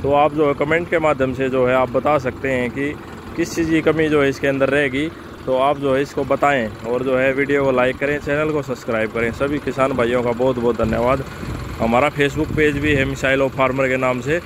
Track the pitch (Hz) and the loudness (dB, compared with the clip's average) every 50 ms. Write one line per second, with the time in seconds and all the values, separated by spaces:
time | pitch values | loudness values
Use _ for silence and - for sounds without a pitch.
0 | - 135 143 143 147 151 147 151 156 143 143 120 147 147 156 170 175 165 185 165 | 2 2 4 4 4 4 4 2 2 2 2 0 0 0 2 0 0 0 -2 0
1 | 156 156 147 131 131 131 127 123 135 131 127 131 127 123 127 131 127 123 123 131 | 2 2 2 2 0 -2 0 -2 -2 0 2 2 2 4 4 2 2 2 0 0
2 | 123 147 151 147 135 131 110 - - 135 131 127 123 123 117 135 139 143 147 - | 2 2 0 2 0 -2 -6 -4 -4 -2 -2 0 -2 -2 -4 -4 -6 -6 -6 -8
3 | - - - - - - - - 165 165 - - 165 160 160 160 147 156 156 160 | -14 -16 -16 -16 -14 -12 -4 -4 -4 -4 -2 -2 0 2 2 2 2 2 2 2
4 | 160 156 151 147 139 139 135 - - 139 139 135 135 131 135 143 147 135 127 135 | 0 2 2 2 2 2 0 0 -2 -2 0 2 0 2 2 2 0 0 -2 -2
5 | 151 165 - - - - - - - - 131 127 131 143 151 139 139 139 131 135 | -4 -4 -8 -12 -16 -18 -16 -10 -4 -2 0 2 2 2 2 0 0 0 2 2
6 | 143 139 - - 139 127 139 131 - 143 143 131 113 107 104 - 113 113 123 127 | 0 -2 -2 -6 -2 0 0 2 2 2 2 2 0 -2 -6 -8 -6 -4 -2 -2
7 | 127 135 131 127 131 135 135 135 143 135 143 143 139 135 131 127 123 127 127 - | 0 0 2 2 2 2 2 0 0 0 2 2 2 2 2 2 2 2 0 -2
8 | 143 139 147 147 - 151 143 147 156 156 151 151 135 139 123 - - - 117 110 | -2 -2 -2 -4 -2 -2 -2 -2 0 -2 -2 -2 -4 -4 -8 -8 -4 -4 -2 0
9 | 110 107 107 117 117 117 113 - 139 143 147 143 - 135 123 135 131 135 139 123 | 0 -2 0 -2 -2 -2 -2 -2 -2 -2 -2 -2 -4 -4 -2 0 0 0 2 0
10 | 120 117 120 123 117 120 120 113 127 131 127 123 117 120 117 110 113 110 110 113 | 0 2 2 0 0 0 0 2 0 0 0 2 0 0 0 0 0 0 0 0
11 | 117 123 135 135 135 - - - - - - - - - - - 123 113 117 123 | 2 0 0 0 -2 -10 -10 -10 -10 -8 -8 -8 -8 -10 -6 -2 0 2 4 4
12 | 139 147 143 147 143 143 135 143 151 120 120 156 151 151 143 143 143 151 147 135 | 4 2 2 2 0 0 2 -2 -4 -2 0 2 2 2 2 0 0 2 2 2
13 | 135 135 135 135 - 135 135 139 139 135 - 139 131 131 127 135 135 131 131 131 | 2 0 -2 -2 0 0 2 2 0 0 0 0 0 0 2 0 0 0 0 0
14 | 131 127 127 123 117 135 156 175 - | 0 0 0 -2 -2 -2 -4 -4 -4